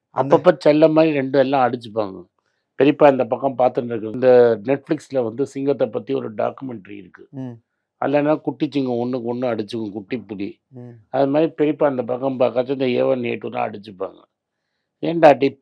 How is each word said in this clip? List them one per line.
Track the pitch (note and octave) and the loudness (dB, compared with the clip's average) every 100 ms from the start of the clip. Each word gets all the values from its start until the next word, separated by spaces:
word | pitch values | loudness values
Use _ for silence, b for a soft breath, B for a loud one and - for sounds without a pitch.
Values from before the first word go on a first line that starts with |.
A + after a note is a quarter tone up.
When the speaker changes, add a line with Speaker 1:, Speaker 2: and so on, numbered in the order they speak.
| _ | _
Speaker 1:
அந்த | B2 C3+ D#3 | -6 2 4
Speaker 2:
அப்பப்ப | E3+ D#3 | 4 4
செல்ல | D#3 D3+ D#3+ | 2 6 6
மாதிரி | D#3 D#3+ C#3+ | 4 2 0
ரெண்டும் | C3 C#3 | 0 0
எல்லாம் | C3 C#3 B2 | 2 2 0
அடிச்சுப்பாங்க. | A#2+ A2+ A2 G2+ F#2+ F2 _ _ _ _ - | -2 -6 -6 -6 -8 -18 _ _ _ _ 2
பெரியப்பா | C#3 C#3+ D3 | 2 6 6
இந்த | C3 A2+ | 6 0
பக்கம் | A#2+ C3+ B2 | -2 -4 0
பார்த்துட்டு | B2+ B2+ A#2+ | 0 0 -4
இருக்கு. | A#2 A2 | -6 -8
இந்த | A2+ B2+ B2 A#2+ A2 | 0 4 6 6 2
Netflix-ல | G#2 C#3 - D#3+ - C3+ | -2 -4 -4 -8 -4 -4
வந்து | A2+ A#2 C3+ | -4 -4 -6
சிங்கத்தை | C#3 C#3 C3+ B2 | -4 -4 -2 -2
பத்தி | A#2 G#2+ | -4 -6
ஒரு | C3+ A#2+ | -6 -6
டாக்குமெண்ட்ரி | G#2+ A#2 A#2+ C3+ A#2 F#2+ | -6 -6 -6 -12 -14 -16
இருக்கு. | G2+ F2+ - - | -20 -20 -20 -20
Speaker 1:
ம். | C#3 B2+ A#2 _ _ _ _ C3+ | -14 -14 -14 _ _ _ _ -2
Speaker 2:
அதுலன்னா | D3 D3 D3+ | 0 0 -2
குட்டி | D3+ C3 D3+ | -4 -6 -4
சிங்கம் | C#3 B2+ | -4 -2
ஒண்ணுக்கு | A#2+ B2 B2+ A#2 A#2+ | -4 -4 -4 -6 -4
ஒண்ணு | B2+ | -4
அடிச்சுக்கும், | A2 G2+ A2+ G#2+ | -4 -6 -8 -8
குட்டி | G#2+ G2 B2+ | -10 -10 -10
புலி. | G2+ G2 G2+ - _ | -10 -10 -10 -12 _
Speaker 1:
ம். | B2+ B2 A#2+ _ | -20 -20 -20 _
Speaker 2:
அது | C3 C#3 | -2 0
மாதிரி | D3 D#3+ D#3 | 0 -2 0
பெரியப்பா | D3+ D3 D3 | -2 0 0
இந்த | B2+ | 0
பக்கம் | A#2 B2 C3+ B2+ | -4 -4 -4 0
பார்க்காச்சும் | B2 A#2 B2+ | 0 0 -4
இந்த | C3+ C3 | -2 -2
ஏ | B2 | 0
ஒன், | C3 C3 | 0 0
ஏ | A#2 A#2 | -4 -6
டூ | A#2 | -8
தான் | A#2+ A#2 | -6 -8
அடிச்சுப்பாங்க. | G#2+ G#2 F#2 F#2 F2 _ _ _ _ _ _ _ _ | -8 -16 -12 -12 -12 _ _ _ _ _ _ _ _
ஏன்டா | D3+ E3+ D#3 C3+ | -4 4 6 6
டேய், | C#3 C#3 | 2 -2